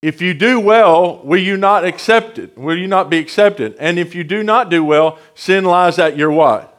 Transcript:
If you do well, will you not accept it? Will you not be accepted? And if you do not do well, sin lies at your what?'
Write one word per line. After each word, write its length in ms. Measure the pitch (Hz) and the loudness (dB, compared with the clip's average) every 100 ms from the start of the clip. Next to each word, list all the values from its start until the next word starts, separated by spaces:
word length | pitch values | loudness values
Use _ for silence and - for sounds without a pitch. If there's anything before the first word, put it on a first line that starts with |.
If 200 | 156 156 | -6 -6
you 120 | 175 | -6
do 260 | 160 214 254 | -2 0 2
well, 640 | 202 220 208 165 175 151 | 4 4 6 4 2 -4
will 160 | 139 180 | -2 -2
you 180 | 190 196 | 0 0
not 280 | 196 208 180 | 0 0 -2
accept 540 | 175 - 226 - - | -6 0 0 0 -14
it? 180 | 87 - | -16 -12
Will 200 | 135 165 | -6 -6
you 100 | 190 | -2
not 220 | 190 160 | -2 -2
be 100 | 165 | -4
accepted? 560 | 151 - 208 202 110 110 | -4 0 0 0 -8 -6
And 200 | 156 175 | -4 -4
if 160 | 175 175 | -4 -8
you 80 | |
do 200 | 156 202 | -6 -4
not 260 | 214 220 226 | 0 0 0
do 140 | 170 | 0
well, 360 | 156 151 160 156 _ _ | 2 2 2 -2 _ _
sin 300 | - 190 190 | -2 0 2
lies 340 | 175 180 175 | 2 2 2
at 180 | 160 143 | -2 0
your 140 | 151 | -2
what?' 360 | 151 151 107 - | 2 2 0 -6